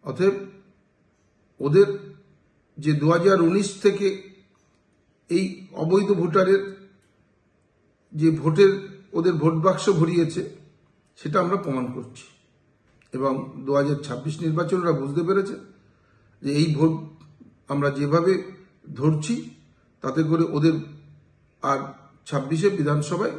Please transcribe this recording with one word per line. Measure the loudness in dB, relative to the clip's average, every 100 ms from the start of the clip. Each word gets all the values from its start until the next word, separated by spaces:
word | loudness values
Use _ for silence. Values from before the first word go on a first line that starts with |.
অতএব | -10 0 0 0 -10 -20 _ _ _ _ _ _ _ _ _ _
ওদের | 2 4 4 2 -12 -20 _ _ _ _ _ -6
যে | -2
দু | 2 2
হাজার | 4 4 4
উনিশ | 4 2 -2 0
থেকে | 0 2 -2 -4 -14 -20 _ _ _ _ _ _ _ _ _
এই | -2 -2 -8 -16
অবৈধ | -6 0 2 2
ভোটারের | 0 2 2 4 2 0 -14 -20 _ _ _ _ _ _ _ _ _ _ _ _
যে | 0 0
ভোটের, | 2 0 6 6 4 -8 -20 _
ওদের | -2 0
ভোট | 2 2
বাক্স | 2 2 2 0
ভরিয়েছে, | 2 2 2 0 -4 -10 -14 -20 _ _ _ _ _
সেটা | -4 -2
আমরা | 0 -2
প্রমাণ | -2 -4 -6
করছি, | -8 -14 -18 -20 _ _ _ _ _ _ _ _
এবং | -4 -2 -2 -6 -10
দু | -2
হাজার | 0 0 -2
ছাব্বিশ | -6 -8 -8 -4
নির্বাচন | -2 -2 0 0
ওরা | 0
বুঝতে | -2 -2 -4
পেরেছে | 0 0 -2 -8 -16 _ _ _ _ _ _ _
যে | -4
এই | 0 0
ভোট | 2 2 0 -8 -20 -20 _ -20 _ _
আমরা | -2 -2
যেভাবে | -2 0 2 2 0 -4 -18 -20 _ -18
ধরছি, | -2 0 0 -2 -4 -6 -20 _ _ _ _
তাতে | -6 -2
করে | 0 2
ওদের | 0 2 2 0 -6 -18 -20 -20 _ _ _ _
আর | -4 -4 -6 -16 -20 _ -6
ছাব্বিশে | -6 -2 0 0
বিধানসভায় | 0 0 0 -2 -4 -4